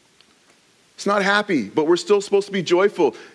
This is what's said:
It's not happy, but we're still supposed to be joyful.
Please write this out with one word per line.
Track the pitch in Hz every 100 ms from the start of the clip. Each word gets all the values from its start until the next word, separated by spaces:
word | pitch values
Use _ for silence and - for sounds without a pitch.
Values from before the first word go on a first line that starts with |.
| _ _ _ _ _ _ _ _ _ -
It's | 202
not | 208
happy, | 190 202 208 156
but | 101 151 156
we're | 175
still | - 202
supposed | 196 202 196
to |
be | 196
joyful. | 147 175 202 185 139 - -